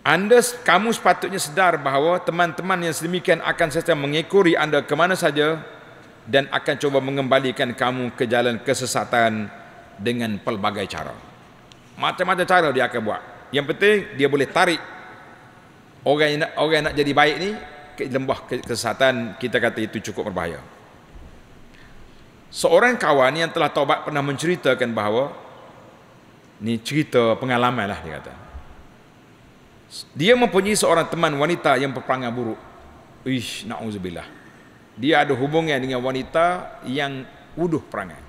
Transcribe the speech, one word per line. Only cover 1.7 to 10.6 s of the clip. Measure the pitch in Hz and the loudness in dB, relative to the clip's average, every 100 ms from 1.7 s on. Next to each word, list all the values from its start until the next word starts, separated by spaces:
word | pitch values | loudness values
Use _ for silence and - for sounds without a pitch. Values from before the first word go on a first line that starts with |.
| 156 | 2
bahawa | 139 139 160 180 175 | 0 2 2 0 -2
teman-teman | 170 170 151 180 185 170 | 0 0 0 -2 -2 -2
yang | |
sedemikian | - 160 180 - 165 - | -4 -4 -2 2 0 0
akan | 160 165 | 0 0
sentiasa | 151 165 | 0 0
mengekori | 151 139 151 156 196 180 165 | 0 0 -2 2 4 4 4
anda | 151 147 | 2 0
ke | 123 147 | 0 0
mana | 175 | 2
saja | 180 165 143 147 160 151 - - - - - - | 2 0 2 0 0 -8 -18 -20 -20 -20 -20 0
dan | 135 139 | 0 2
akan | - - 143 | -2 -2 -2
cuba | 147 135 | 2 0
mengembalikan | 131 139 131 135 135 123 127 117 | 0 -2 2 2 2 -2 -4 0
kamu | 127 127 123 - | -2 -2 -6 -2
ke | 123 | 0
jalan | 123 120 113 - | 2 2 -2 -2
kesesatan | 127 127 127 104 123 113 107 104 - - - - - | -2 -2 -2 0 2 2 0 -6 -12 -20 -20 -20 -6
dengan | 107 120 113 101 | -4 -2 -4 -4
pelbagai | - 110 | -4 -2